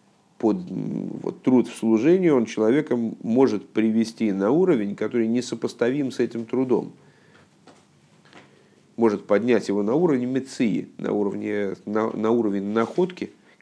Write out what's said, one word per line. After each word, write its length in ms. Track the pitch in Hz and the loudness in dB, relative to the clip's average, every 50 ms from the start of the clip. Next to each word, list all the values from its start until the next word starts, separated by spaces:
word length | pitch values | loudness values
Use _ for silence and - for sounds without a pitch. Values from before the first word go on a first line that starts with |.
| _ _ _ _ _ _ _ | _ _ _ _ _ _ _
под, 320 | - 120 107 98 90 - - | -2 0 0 0 0 -4 -8
м, 500 | 92 - 52 - - 50 - - - - | -8 -8 -6 -6 -6 -6 -6 -8 -10 -8
вот, 200 | - - - - | -8 -8 -10 -4
труд 260 | - 131 127 120 - | 0 2 4 4 2
в 80 | - - | 0 -6
служении, 540 | - 113 113 110 107 123 160 185 196 185 160 | -4 0 2 2 4 4 4 4 4 4 4
он 160 | 143 123 113 | 4 4 2
человека 520 | 110 - 107 107 110 131 151 151 - 127 120 117 110 - - - | 0 0 0 2 2 2 2 0 0 -2 -2 -2 -4 -6 -8 -4
может 460 | 113 113 127 135 117 107 95 101 - | 0 4 4 4 4 4 -2 -4 -4
привести 640 | - 110 110 110 110 113 113 110 - - 113 104 | -2 0 2 2 2 2 0 0 -2 -2 -2 0
на 200 | 95 98 98 107 | 0 2 2 2
уровень, 440 | 139 175 185 185 151 110 101 101 98 | 4 4 4 4 2 2 0 -4 -4
который 320 | - 110 104 - 120 113 | -6 -6 -2 0 0 0
несопоставим 840 | 113 117 123 120 - 120 113 - 117 - - 117 120 135 147 139 127 | 2 0 -2 -2 -4 -6 -6 -6 -8 -4 -2 -2 0 0 -2 -4 -4
с 80 | 120 - | -2 -2
этим 260 | 120 113 - 117 113 | -4 -2 -4 -8 -8
трудом. 460 | - - 131 131 127 117 - - - - - _ - _ _ _ _ _ - _ _ _ _ _ - - _ _ _ _ _ _ _ _ _ _ _ - - - _ _ _ _ _ _ _ _ _ _ | -4 -2 -2 0 0 0 0 -2 -6 -12 -20 _ -20 _ _ _ _ _ -20 _ _ _ _ _ -20 -20 _ _ _ _ _ _ _ _ _ _ _ -20 -20 -20 _ _ _ _ _ _ _ _ _ _
Может 280 | - 113 110 104 92 - | 2 2 2 2 0 0
поднять 420 | - 104 101 117 123 117 98 - - | 0 0 2 4 2 2 2 2 0
его 120 | 98 104 | -2 -2
на 120 | 101 107 127 | 0 0 0
уровень 320 | 160 180 165 139 123 123 | 2 2 2 2 0 -2
меции, 640 | 127 131 131 135 - - - 127 104 87 - - - - | -2 -4 -4 -4 -6 -4 -2 0 0 0 -2 -4 -8 -12
на 160 | - - - 104 | -10 -6 -4 -2
уровне, 640 | 104 101 101 101 104 104 107 104 104 101 95 - - - | -2 -2 -2 -4 -6 -6 -4 -4 -4 -4 -4 -6 -8 -10
на, 260 | 104 107 110 110 110 | -4 -2 -2 -2 -2
на 200 | - 107 107 110 | -2 -2 0 2
уровень 420 | 120 120 110 104 98 98 98 101 107 | 2 2 2 0 -2 -2 -4 -2 0
находки, 580 | 113 113 - - 175 185 180 180 - 92 - - _ _ _ _ _ | 0 -2 0 0 -2 -2 -2 -4 -8 -12 -12 -12 _ _ _ _ _